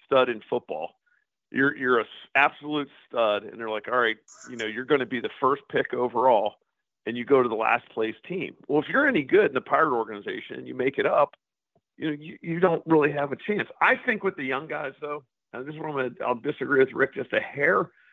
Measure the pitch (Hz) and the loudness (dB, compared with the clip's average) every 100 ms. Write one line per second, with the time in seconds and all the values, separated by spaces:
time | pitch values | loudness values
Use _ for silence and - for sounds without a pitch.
0 | - 135 123 110 - 123 - 78 82 _ | 0 2 2 -2 -4 -6 -4 -8 -10 _
1 | _ _ _ _ _ 123 139 139 127 120 | _ _ _ _ _ 0 0 0 2 2
2 | - - - 135 147 - 147 151 139 - | 0 -8 -2 2 2 0 -6 -6 -6 -12
3 | _ 120 113 104 104 110 113 107 110 123 | _ 0 2 0 -4 -10 -8 -8 -2 0
4 | 113 110 _ - - 120 110 107 131 143 | 2 0 _ -20 -14 -8 -6 -6 -6 -6
5 | 120 127 107 - 131 139 - 131 131 123 | -4 -6 -6 0 0 0 -2 -4 -2 -2
6 | 123 117 127 110 104 - _ _ _ _ | -2 2 4 4 2 -6 _ _ _ _
7 | - 120 120 139 123 110 113 117 - - | -8 -6 2 4 4 0 0 0 -2 -4
8 | 110 104 - 180 107 - - 147 147 214 | -4 -4 -10 -8 -8 -10 -2 0 2 2
9 | 294 208 131 180 208 127 - 143 160 120 | 2 0 2 4 4 0 0 2 2 0
10 | 110 104 104 - - 127 127 127 131 135 | -2 -6 -8 -10 -10 -14 -10 -4 -2 0
11 | 147 151 147 _ _ _ _ _ _ - | 2 2 2 _ _ _ _ _ _ -10
12 | 160 147 156 - 170 170 180 165 165 160 | -8 -8 -12 -14 -6 0 2 2 2 4
13 | 147 147 139 131 - 208 117 - 180 247 | 4 0 -4 -6 -4 -4 -4 0 2 2
14 | 254 214 190 185 131 131 156 151 143 131 | 0 -2 -2 -4 -4 -4 -6 -8 -8 -10
15 | 147 147 131 _ _ 117 139 156 156 143 | -10 -10 -12 _ _ -14 -12 -10 -6 -2
16 | 127 120 117 120 139 - 127 139 131 - | -4 -4 -4 -2 -4 -4 0 4 4 4
17 | 135 - 127 107 - 143 147 196 175 _ | 0 -2 -2 -2 -2 -2 2 2 0 _
18 | _ | _